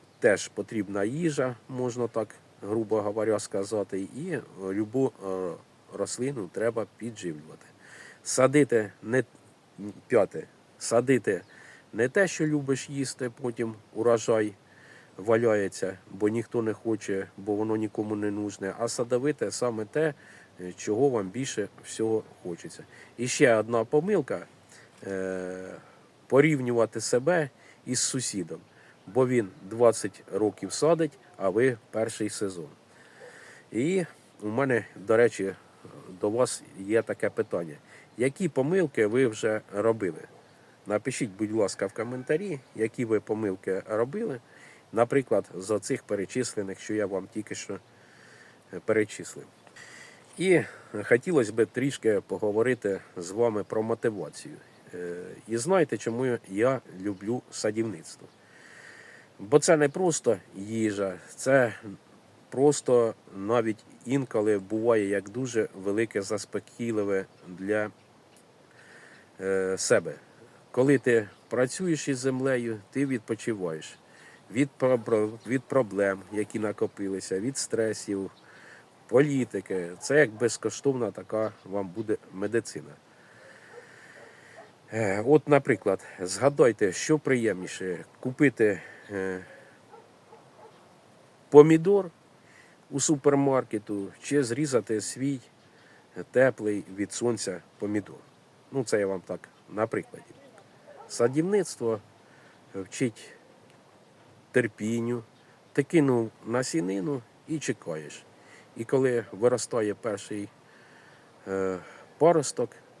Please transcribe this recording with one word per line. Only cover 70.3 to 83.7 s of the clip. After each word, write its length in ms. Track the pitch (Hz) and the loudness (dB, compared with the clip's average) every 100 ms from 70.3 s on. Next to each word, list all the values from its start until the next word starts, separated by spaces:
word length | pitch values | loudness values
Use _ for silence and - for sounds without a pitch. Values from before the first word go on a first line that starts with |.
| - - - - | -20 -20 -20 -6
Коли 260 | - 135 135 | 2 4 4
ти 300 | 131 117 101 - - | 4 4 2 -8 -4
працюєш 580 | 113 127 - 185 151 - | 0 0 0 -2 -2 -2
із 100 | 131 | -2
землею, 640 | 131 131 135 127 120 107 101 | -2 0 0 0 -2 -6 -6
ти 140 | 131 139 | -4 -2
відпочиваєш 920 | 123 - 110 - 104 90 80 - - - - - - - | -2 -4 -6 -4 -4 -4 -6 -10 -20 -20 -20 -20 -20 -6
від 180 | 110 143 | -2 -2
про-, 300 | - 131 123 | 0 2 2
про-, 300 | 113 110 107 113 107 | 2 0 0 -4 -4
від 160 | 131 | -4
проблем, 580 | - 135 110 95 98 98 - | 0 0 0 0 0 0 -6
які 280 | 104 104 113 | -6 -4 -4
накопилися, 800 | 107 104 107 - 98 95 - 95 | -4 -2 -4 -4 -6 -6 -4 -4
від 180 | 117 135 | -4 -6
стресів, 760 | - 113 110 104 - 98 95 - - - - - - _ - | -4 -2 -2 -2 -4 -4 -6 -12 -20 -20 -20 -20 -20 _ 2
політики. 840 | 117 151 139 117 101 - 95 87 90 | 4 4 2 -2 -4 -4 -6 -6 -8
Це 200 | - 143 | 0 4
як 120 | 131 | 4
безкоштовна 800 | 107 120 - 110 - 139 131 110 | 2 -2 0 -6 -2 -2 0 -2
така 400 | 95 92 110 107 107 - | -6 -6 -2 -4 -6 -8
вам 220 | 98 95 | -6 -6
буде 300 | 95 107 104 - | -6 -4 -4 -6
медицина. 600 | 92 101 113 - 80 73 73 _ - - - - - - | -8 -2 -2 -4 -10 -14 -20 _ -20 -20 -20 -20 -20 -20